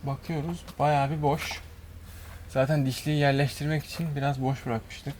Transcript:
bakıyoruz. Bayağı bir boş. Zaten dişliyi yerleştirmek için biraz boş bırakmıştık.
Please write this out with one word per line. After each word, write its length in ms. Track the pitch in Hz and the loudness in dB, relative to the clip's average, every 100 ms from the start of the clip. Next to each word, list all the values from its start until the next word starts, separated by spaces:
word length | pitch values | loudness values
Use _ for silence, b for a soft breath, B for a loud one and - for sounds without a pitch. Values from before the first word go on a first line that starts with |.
bakıyoruz. 580 | 143 135 - 160 151 170 - - | -4 -6 -4 -2 -2 -6 -10 2
Bayağı 320 | 143 147 139 | 4 4 4
bir 120 | 156 | 2
boş. 380 | 147 143 - - - - - - B B B B - | 2 2 -2 -8 -10 -16 -16 -16 B B B B -4
Zaten 380 | 135 131 151 131 | 2 4 4 2
dişliyi 320 | 123 151 151 | 0 0 4
yerleştirmek 640 | 143 139 143 - 147 156 | 6 6 2 0 0 0
için 320 | - - 165 143 | -2 -4 -2 0
biraz 260 | 139 131 | 0 2
boş 240 | 131 135 131 | 0 0 -2
bırakmıştık. 480 | 117 - - - 139 | -2 -4 -10 -10 -10